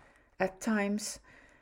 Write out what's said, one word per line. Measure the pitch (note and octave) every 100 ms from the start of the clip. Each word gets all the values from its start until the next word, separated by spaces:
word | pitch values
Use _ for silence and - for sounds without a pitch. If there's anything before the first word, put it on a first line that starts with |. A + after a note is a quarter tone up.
| - - _ -
at | F#3+ -
times. | - G#3+ G3+ G#3 - - - - - -